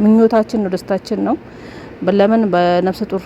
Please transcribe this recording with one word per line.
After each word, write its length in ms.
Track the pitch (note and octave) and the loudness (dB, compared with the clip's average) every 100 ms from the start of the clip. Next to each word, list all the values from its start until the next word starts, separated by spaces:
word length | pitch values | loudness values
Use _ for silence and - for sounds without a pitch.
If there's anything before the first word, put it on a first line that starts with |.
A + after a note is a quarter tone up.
ምኞታችን 600 | G#3 A3 A3+ A3+ A3 A3 | 4 4 4 2 0 -4
ነው፣ 100 | G3 | -4
ደስታችን 500 | F#3 - F#3+ - G3 | -4 -4 -6 -4 -4
ነው። 140 | - D#4 - - - - - - F3+ | -2 -4 -8 -20 -20 -18 -20 -6 0
ለምን 300 | G3+ G3+ A3+ | 2 4 2
በነፍሰ 580 | G#3+ F3 F3 F3 F3+ F#3 | 2 2 2 2 0 -4
ጡር 180 | G#3 F#3+ | -6 -6